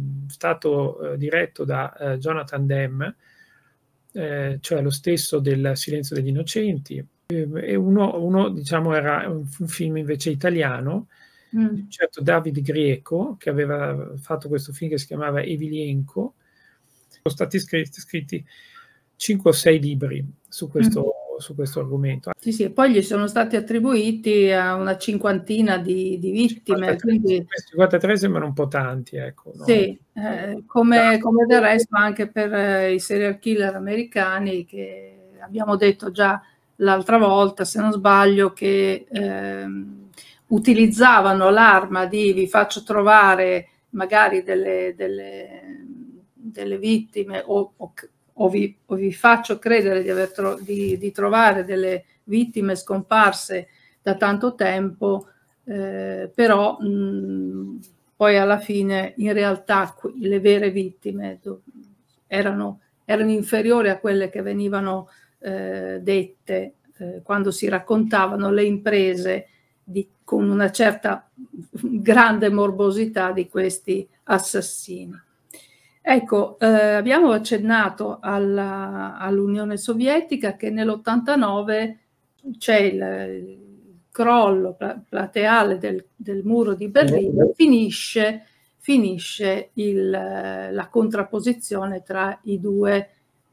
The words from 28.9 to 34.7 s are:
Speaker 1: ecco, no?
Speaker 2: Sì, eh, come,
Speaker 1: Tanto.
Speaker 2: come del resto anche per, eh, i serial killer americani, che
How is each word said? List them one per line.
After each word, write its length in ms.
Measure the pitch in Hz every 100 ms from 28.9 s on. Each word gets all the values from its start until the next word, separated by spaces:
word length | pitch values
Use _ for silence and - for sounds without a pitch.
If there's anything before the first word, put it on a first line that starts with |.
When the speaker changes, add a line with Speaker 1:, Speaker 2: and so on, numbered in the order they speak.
| 131 120 139
Speaker 1:
ecco, 360 | 127 - -
no? 100 | -
Speaker 2:
Sì, 320 | - 220 196 - _
eh, 480 | - 214 180 196 214 -
come, 300 | 240 233 233
Speaker 1:
Tanto. 300 | 226 220 226
Speaker 2:
come 180 | 226 233
del 140 | 247
resto 340 | 214 226 233
anche 320 | 208 208 208 214
per, 260 | 220 208
eh, 420 | 208 202 190 190
i 40 | 185
serial 400 | - 202 202 202
killer 380 | 226 214 196 190
americani, 880 | 196 214 240 208 190 190 196 185
che 540 | 175